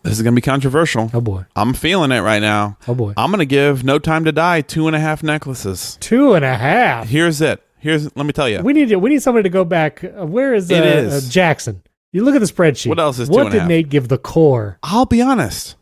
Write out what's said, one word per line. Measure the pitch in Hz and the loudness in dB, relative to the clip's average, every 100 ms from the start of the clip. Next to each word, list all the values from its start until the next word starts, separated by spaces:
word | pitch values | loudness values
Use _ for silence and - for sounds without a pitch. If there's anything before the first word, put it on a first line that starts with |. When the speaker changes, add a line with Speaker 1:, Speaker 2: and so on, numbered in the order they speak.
Speaker 1:
This | - 104 | -4 -2
is | |
gonna | 113 120 | 2 2
be | |
controversial. | 139 135 131 143 165 117 113 | 2 -2 0 0 0 -2 -2
Speaker 2:
Oh, | 120 | -2
boy. | 117 95 92 - | -4 -6 -8 -4
Speaker 1:
I'm | 110 | -2
feeling | 123 156 190 143 | -2 -2 0 2
it | 123 | 0
right | 98 107 | 0 0
now. | 107 104 104 101 - | 0 0 -2 -6 -6
Speaker 2:
Oh, | |
boy. | 123 107 101 | -4 -4 -2
Speaker 1:
I'm | 135 | -2
gonna | 202 | 0
give | 143 139 143 135 | 0 2 2 0
No | 127 143 | 0 0
Time | 156 160 | 0 0
to | 160 | 0
Die | 151 170 170 | 0 0 0
two | 139 160 160 | -2 -2 -2
and | |
a | 156 | 0
half | 156 156 | -2 -4
necklaces. | 156 151 147 123 101 92 - - | -4 -4 -6 -8 -8 -8 -10 -14
Speaker 2:
Two | - 233 285 | -2 2 4
and | 185 | 4
a | 135 | 2
half? | 123 131 214 220 120 110 | -2 0 2 0 -2 -2
Speaker 1:
Here's | 143 170 147 | 0 0 0
it. | 151 104 _ _ | -2 -2 _ _
Here's, | 151 156 147 - | -2 -2 -2 -6
let | |
me | 147 | -6
tell | 143 135 | -2 -2
you. | 98 | 0
Speaker 2:
We | 220 | 0
need | 302 262 | 2 2
to, | 190 | 2
we | 214 | 2
need | 294 | 2
somebody | 262 233 | 2 2
to | 196 | 2
go | 185 | 0
back. | 175 175 156 - | 0 0 0 -4
Uh, | 180 208 | -16 -10
where | 165 208 269 | -6 -2 0
is, | 220 175 | -2 0
uh, | 175 | 2
Speaker 1:
It | |
is. | 156 147 117 143 127 | 2 2 0 -4 -2
Speaker 2:
uh, | |
Jackson? | 180 175 143 - 98 _ _ _ | 0 2 0 -6 -12 _ _ _
You | 175 | 0
look | 254 285 | 2 2
at | |
the | 202 | 0
spreadsheet. | - 165 127 120 | 2 2 2 -2
Speaker 1:
What | 170 | 0
else | 151 127 | 0 -2
is | 123 | 2
Speaker 2:
What | 208 | 2
Speaker 1:
two | 269 | 2
and | 208 | 0
a | |
half? | 175 | 2
Speaker 2:
did | |
Nate | 165 156 | 0 2
give | 143 120 | -2 0
The | 131 | -4
Core? | - 165 156 127 104 - | 0 4 4 4 -2 -8
Speaker 1:
I'll | 147 214 | -2 0
be | 262 233 | 2 2
honest. | 247 254 147 - - - | 2 0 -2 -6 -14 -18